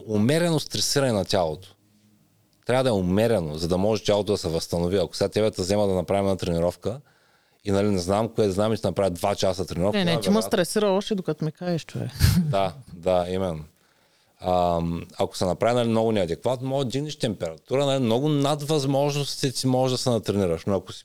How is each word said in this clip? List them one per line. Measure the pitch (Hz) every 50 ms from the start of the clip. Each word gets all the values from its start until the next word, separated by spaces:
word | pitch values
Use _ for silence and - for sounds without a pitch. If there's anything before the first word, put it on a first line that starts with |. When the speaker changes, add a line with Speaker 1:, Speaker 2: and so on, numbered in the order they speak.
| -
Speaker 1:
умерено | 113 107 104 104 123 151 165 175 170 165 147
стресиране | - - - 113 104 - - 147 139 131 113
на | 101 90
тялото. | - - 98 87 80 76 76 - - - _ _ _ _ _ _ _ _ _ _ _ _ _ _ _ _ _ _
Трябва | - 117 131 131
да | 127
е | 113
умерено, | 98 92 90 92 101 110 117 117 101 85 76 76 78
за | 85 80
да | 90 90
може | 98 107 113 101 -
тялото | - 104 101 101 98 104
да | 92
се | - 90
възстанови. | 80 82 - - - 85 85 87 95
Ако | 98 87 - -
сега | - 104 95
тебе | - 104 107 110
те | - - 92
взема | 87 101 104 104
да | 98 95
направим | 92 85 - 95 101 98
една | 98 95
тренировка | 90 - 90 85 82 85 87 - - - 95 113 143 - _ _ _ _ _ _ _ _ _ _ _ -
и, | 104
нали, | 98 98 101 104
не | 101 92
знам | 85 87 98 104 117 107
кое, | - - 110 101
знам, | 92 95 104 110 113
че | 101 -
направя | 101 82 - 98 95
два | 87 82 - 101 101
часа | - - 95 92 92 90
тренировка, | - - 82 180 202 208 208
Speaker 2:
Не, | 185
не, | 175
Speaker 1:
няма | 165 151 104
Speaker 2:
ти | -
ме | 202
Speaker 1:
вероятно. | - 196 202
Speaker 2:
стресира | - 214 170 - - 214 208 202
още | 185 196 208 - 220
докато | 185 175 - 156 - 160
ми | 151 -
кажеш, | _ 180 180 175 156 -
човек. | - - 127 113 120 - - - - - 180 170
Speaker 1:
Да, | 151 117 98 98 92 - 139 - - -
да, | 87 82 92 92 90 87 90
именно. | 92 95 95 92 80 78 76 76 _ _ _ _ _ _ _ _ _ _ _ _ _ _
Ам, | - 92 90 90 87 87 87 85 85 85 85 85 85 - - -
ако | 101 90 -
се | - 104
направи, | 90 85 - 104 113 120
нали, | 123 117 117
много | 113 113 113 113 110
неадекватно, | 104 92 80 82 - - 120 131 123 131 131
може | 135 139 139
да | 117
дигнеш | 104 135 147 151 143 -
температура, | - 123 98 - 90 82 80 80 _ - 127 135 143
нали, | 139 135 139 131
много | 113 110 123 143 156
над | 151 143 139 139 151 147 147
възможностите | 135 160 151 135 139 139 135 143 147 143 143 143 - - - - 139 120 -
си | -
може | 131 131 127 131 131 127
да | 120
се | - 127
натренираш. | 120 110 - - 98 101 98 87 82 82 -
Но | 107 98
ако | 92 - - -
си | - -